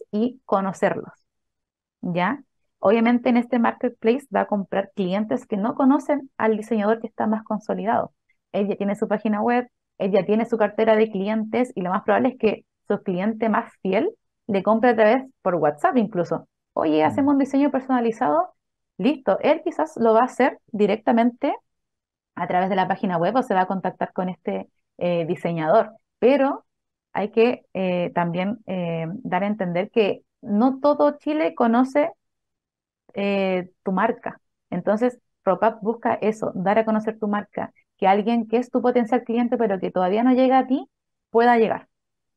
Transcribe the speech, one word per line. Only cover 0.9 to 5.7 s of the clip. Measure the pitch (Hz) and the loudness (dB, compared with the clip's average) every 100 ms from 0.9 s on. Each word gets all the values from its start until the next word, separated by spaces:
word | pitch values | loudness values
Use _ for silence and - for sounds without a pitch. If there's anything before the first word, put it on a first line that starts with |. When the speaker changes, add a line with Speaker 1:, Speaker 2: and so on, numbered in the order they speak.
| - - - _ _ _ _ _ _ _ - | -2 -10 -20 _ _ _ _ _ _ _ -10
Speaker 1:
¿ya? | 185 175 180 277 - _ _ - | -4 -2 -2 -4 -12 _ _ -2
Obviamente | 196 226 226 247 254 | 2 4 4 2 2
en | 240 | 0
este | 240 240 | 0 0
marketplace | 226 220 247 247 220 262 - | 0 -2 -6 -2 0 0 -2
va | 196 | -2
a | 196 | -2
comprar | 208 185 190 - | -4 -4 -4 -4
clientes | - 185 190 220 254 - | -4 -4 -2 -2 -4 -4
que | 202 | -4
no | 220 | -4